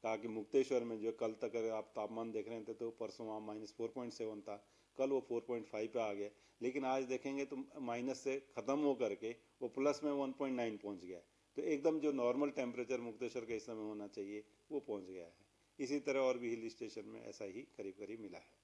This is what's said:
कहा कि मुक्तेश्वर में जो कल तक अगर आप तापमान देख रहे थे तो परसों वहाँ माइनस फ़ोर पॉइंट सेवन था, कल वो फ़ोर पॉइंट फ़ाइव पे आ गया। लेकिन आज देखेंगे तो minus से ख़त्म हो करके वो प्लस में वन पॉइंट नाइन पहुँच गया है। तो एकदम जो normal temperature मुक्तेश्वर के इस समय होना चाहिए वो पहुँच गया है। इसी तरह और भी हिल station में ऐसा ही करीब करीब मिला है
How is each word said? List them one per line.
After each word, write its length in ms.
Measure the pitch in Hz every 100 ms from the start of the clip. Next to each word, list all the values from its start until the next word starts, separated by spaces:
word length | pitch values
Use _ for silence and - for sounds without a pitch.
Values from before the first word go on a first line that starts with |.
कहा 120 | 113 110
कि 120 | 113
मुक्तेश्वर 560 | 110 104 139 131 131
में 160 | 117 113
जो 120 | 110
कल 220 | 113 113
तक 220 | 110 120 117
अगर 140 | 113
आप 220 | 110 104 -
तापमान 360 | 107 113 117
देख 160 | 110 104
रहे 160 | 117
थे 100 | 104
तो 160 | 110 117
परसों 380 | 113 110 - 110
वहाँ 120 | 107
माइनस 340 | 107 107 107 -
फ़ोर 120 | 113
पॉइंट 240 | 131 120
सेवन 280 | 110 110 110
था, 260 | 101 101 - - _ -
कल 120 | 135
वो 100 | 135
फ़ोर 220 | 127 117
पॉइंट 260 | - 120 107
फ़ाइव 240 | 107 110
पे 60 | 120
आ 140 | 110
गया। 160 | 101 101 - - _
लेकिन 240 | 117 131 131
आज 180 | 135
देखेंगे 420 | 131 127 139 139 139
तो 180 | 139 135 -
minus 380 | 123 120 127 131
से 200 | 139 135 - -
ख़त्म 240 | 110 143
हो 160 | 147 131
करके 360 | 117 101 110
वो 360 | 120 - _ 123
प्लस 340 | 123 139 143
में 80 | 151
वन 200 | 143 135
पॉइंट 240 | 131 139 127
नाइन 220 | 117 107
पहुँच 280 | 101 98 90
गया 120 | 90
है। 60 | - _ _ -
तो 60 |
एकदम 380 | 151 147 156 160
जो 120 | 147
normal 380 | 139 120 123 143
temperature 520 | 143 127 120 120 127
मुक्तेश्वर 440 | 117 107 120 123 113
के 100 | 113
इस 100 | 107
समय 180 | 113
होना 240 | 107 104 104
चाहिए 360 | 101 98 104 107 _ _
वो 80 | 147
पहुँच 240 | 135 104
गया 220 | 92 92 82
है। 80 | - - _ _ _
इसी 200 | 135 143
तरह 200 | 139 135
और 180 | 131 123
भी 120 | 120
हिल 200 | 117 113
station 360 | 110 113 110 104
में 200 | 110 113
ऐसा 200 | 101 101
ही 160 | 95
करीब 320 | 143 - 98
करीब 260 | 95 101 113
मिला 180 | 104 85
है 140 | - _